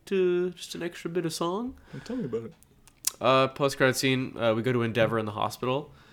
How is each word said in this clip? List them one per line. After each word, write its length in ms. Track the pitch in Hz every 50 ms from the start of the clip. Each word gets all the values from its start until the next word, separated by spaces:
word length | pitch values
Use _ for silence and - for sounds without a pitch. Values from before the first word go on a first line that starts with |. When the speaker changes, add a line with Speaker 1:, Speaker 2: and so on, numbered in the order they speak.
| _ -
Speaker 1:
uh, 380 | 202 190 185 180 175 175 180 180 180
just 220 | - - - -
an 80 | 175 170
extra 260 | 175 175 - - 175
bit 160 | 165 175 170
of 60 | 165 160
song?" 420 | - 170 170 180 202 240 254 262 - - - - 139 -
Speaker 2:
Tell 140 | - 240 262
me 80 | 214
about 180 | 131 113 117 113
it. 80 | 110 - _ _ _ _ _ _ - - _ - - - -
Speaker 1:
Uh, 260 | - 117 127 131 135 131
post-credit 460 | 131 - 147 139 135 - 143 131 127
scene, 400 | - - 135 131 127 131 - - -
uh, 160 | 117 117 110
we 80 | 117
go 120 | 110 123 127
to 80 | 123
Endeavor 360 | 117 113 107 117 113 107 113 113
in 60 | 110
the 60 | 107
hospital. 640 | 104 107 107 107 107 - - 123 127 139 160 - - - - -